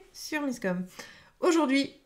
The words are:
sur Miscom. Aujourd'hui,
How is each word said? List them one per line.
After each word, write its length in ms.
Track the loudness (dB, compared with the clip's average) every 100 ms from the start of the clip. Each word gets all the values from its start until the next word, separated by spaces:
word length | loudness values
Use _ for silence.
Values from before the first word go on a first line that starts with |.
| -12
sur 300 | -18 -6 -4
Miscom. 460 | -4 -2 -2 -4 -6 -12 -18 -20 -20 _
Aujourd'hui, 540 | 2 4 4 2 0 -6